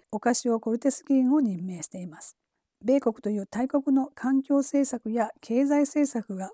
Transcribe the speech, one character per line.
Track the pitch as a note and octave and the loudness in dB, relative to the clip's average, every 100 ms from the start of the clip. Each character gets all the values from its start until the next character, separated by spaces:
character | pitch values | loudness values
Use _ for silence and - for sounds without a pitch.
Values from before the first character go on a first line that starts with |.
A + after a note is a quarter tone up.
| _ | _
オ | G#3+ | -4
カ | A#3+ | 0
シ | B3 A#3+ | 0 0
オ・ | A3+ | -2
コ | A3+ | -2
ル | A#3+ | 0
テ | C#4 | 0
ス | - - | -2 0
議 | |
員 | C4+ B3+ | 2 4
を | D4+ | 4
任 | A#3 F3 | 2 -2
命 | F#3 F3 | -8 -8
し | - | -10
て | F#3 | -10
い | F3 | -14
ま | D#3 | -12
す。 | - _ _ _ _ _ | -14 _ _ _ _ _
米 | A3 C#4 | 0 2
国 | A#3+ - | 2 -2
と | G#3 | -4
い | G#3 | -4
う | G3 | -4
大 | A3 C4 | -4 -2
国 | C#4+ C#4 | -2 2
の | C4+ - - | 2 0 -4
環 | B3+ C4+ | 0 0
境 | C4+ C#4 | 2 0
政 | C4+ C#4+ | 2 0
策 | C4 A#3+ G#3+ | 0 -4 -4
や | A#3 G#3+ - | -2 -4 -6
経 | - A#3+ | -2 0
済 | C#4+ D4 | 2 2
政 | C#4 D4+ C#4 | 2 2 0
策 | A#3 - | -2 -6
が、 | F#3+ F#3+ | -10 -10